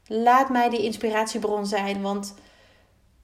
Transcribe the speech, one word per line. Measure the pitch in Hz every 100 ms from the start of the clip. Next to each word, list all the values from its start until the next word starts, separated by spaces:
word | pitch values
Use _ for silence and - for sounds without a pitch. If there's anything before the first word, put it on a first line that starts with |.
| -
Laat | 220 233 262 269
mij | 247 240
die | 226
inspiratiebron | 214 220 233 214 220 233 208 208 202
zijn, | 202 202 202
want | 196 202 202 - - _ _ _ _ _ _ _